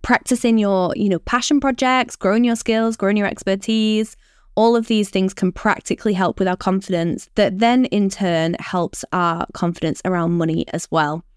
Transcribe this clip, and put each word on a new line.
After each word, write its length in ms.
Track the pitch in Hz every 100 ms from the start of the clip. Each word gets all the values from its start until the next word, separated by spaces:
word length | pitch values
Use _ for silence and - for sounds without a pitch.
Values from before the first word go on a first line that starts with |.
Practicing 560 | - 247 - 240 240 226
your, 340 | 208 190 180 -
you 120 | 208
know, 100 | 175
passion 400 | - 247 - 294
projects, 560 | 269 247 254 254 247 -
growing 280 | 226 214
your 120 | 240 233
skills, 400 | - 220 226 220
growing 200 | 196 208
your 100 | 202
expertise, 880 | - - 196 - 220 214 214 220 - _ _ _ -
all 180 | 220
of 140 | 233 226
these 200 | 220 202
things 240 | 190 190
can 200 | - 185
practically 600 | - 220 - - - 214
help 260 | 185 185 -
with 100 | 185
our 80 | 185
confidence, 760 | - 190 - 175 170 - - -
that 220 | 208 190
then 260 | 233 254 254
in 240 | 208 196
turn 460 | - 190 165 165 -
helps 460 | - 185 170 - -
our 340 | 180 175 165 -
confidence 480 | - 170 170 160 -
around 280 | - 180 170
money 340 | 170 165 160 -
as 160 | 165 -
well. 340 | 165 147 160 -